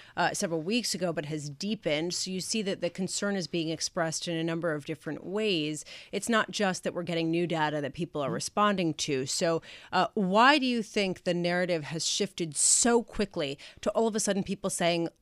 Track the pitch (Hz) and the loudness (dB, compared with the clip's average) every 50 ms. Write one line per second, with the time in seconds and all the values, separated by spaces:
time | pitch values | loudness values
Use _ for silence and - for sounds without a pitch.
0 | - - - - 175 - 147 - 208 170 165 165 151 180 226 247 208 - - 170 | -20 -8 -2 0 0 0 0 0 -2 -2 -2 -2 -2 -2 -2 -2 0 -2 -2 -2
1 | 185 175 156 170 156 143 160 156 143 147 143 - 196 202 220 214 - 165 147 151 | -2 -2 -2 -2 -4 -4 -6 -6 -6 -8 -8 -8 -6 -6 -4 -4 -2 0 0 0
2 | 165 180 165 - - 185 185 185 170 - - 220 202 196 180 - 175 170 - - | 0 -2 -4 -4 -4 -4 -4 -4 -4 -2 -2 -2 -2 -2 -2 -2 -2 -4 -2 -2
3 | 190 175 - - 202 202 202 190 170 - - 170 156 160 165 151 - - - 185 | -4 -4 -2 -2 -2 0 0 0 -2 -2 -2 -2 -2 -2 -2 -2 -4 -4 -2 0
4 | 165 160 156 - - 175 170 165 165 170 165 170 160 170 151 151 143 - 160 - | 0 0 -2 -4 -4 -4 -2 -2 0 0 -2 -2 -2 -2 -2 -2 -4 -6 -8 -8
5 | - 160 147 - - 170 185 214 220 214 185 160 151 151 156 147 - - - - | -8 -8 -8 -8 -8 -6 -4 -2 0 0 0 0 0 -2 -4 -6 -8 -12 -16 -18
6 | - - - 202 - - 233 220 - - 185 - 208 190 180 - - 185 - 175 | -12 -8 -6 -4 0 2 2 2 2 0 0 0 0 0 0 0 -2 -4 -4 -4
7 | 175 175 170 165 165 160 165 170 175 160 170 160 156 151 147 151 143 127 - 151 | -4 -2 0 0 2 2 2 2 2 0 2 2 2 2 2 0 -2 -4 -4 -4
8 | 175 147 - 151 139 127 113 139 - - - 208 208 208 202 185 180 160 147 - | -6 -4 -2 -2 -2 0 -2 -2 -4 -2 0 2 4 4 4 4 2 2 0 0
9 | - - 143 131 135 139 - - - 170 165 160 - - - - - - - 185 | 0 0 0 0 0 0 -2 0 2 2 2 0 -2 -6 -16 -18 -10 -2 0 2
10 | 175 - - 220 196 180 190 214 240 277 302 302 262 254 240 233 202 - - 214 | 2 2 2 0 0 2 4 6 8 8 6 6 4 2 0 0 -2 -2 0 0
11 | 202 190 175 - - 185 175 175 170 175 175 180 180 175 175 160 147 135 160 165 | 0 0 -2 -2 -2 -2 0 0 2 0 2 2 2 2 0 -2 -2 -4 -4 -4
12 | - - - - 202 185 - - 175 160 147 - - - - - - 240 240 233 | -2 0 0 0 -2 -2 -2 -4 -4 -4 0 2 4 4 4 6 6 6 4 4
13 | 226 - - - 208 - - 175 151 135 143 - - - - - - 208 - 226 | 2 0 -2 -4 -4 -2 -2 -2 -2 -2 -4 -6 -12 -18 -14 -6 -4 -2 0 2
14 | 226 226 202 220 - 208 196 202 - - 196 - - 190 - - 180 170 175 170 | 2 2 2 0 0 0 0 0 0 -2 -4 -4 -4 -4 -2 0 2 2 2 2
15 | 170 160 - _ | 0 -2 -4 _